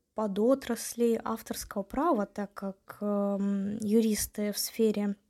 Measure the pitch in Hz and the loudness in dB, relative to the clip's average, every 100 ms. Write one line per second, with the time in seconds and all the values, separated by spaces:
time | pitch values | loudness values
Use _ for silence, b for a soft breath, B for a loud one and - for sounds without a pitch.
0 | _ - 214 196 220 269 269 233 - - | _ -4 -2 2 4 4 2 -6 -6 0
1 | 233 220 226 226 - - - 208 196 - | 2 2 -2 -6 -6 -10 -6 -8 -4 0
2 | 330 254 202 - 202 - 196 190 _ - | 2 2 0 -4 -8 -6 -10 -10 _ -6
3 | 208 202 202 196 202 202 196 214 214 220 | -2 0 0 0 0 0 -2 -2 2 4
4 | 220 208 - - 208 196 - - 220 208 | 4 2 -2 -4 -4 -2 -6 2 2 2
5 | 208 202 _ | -2 -4 _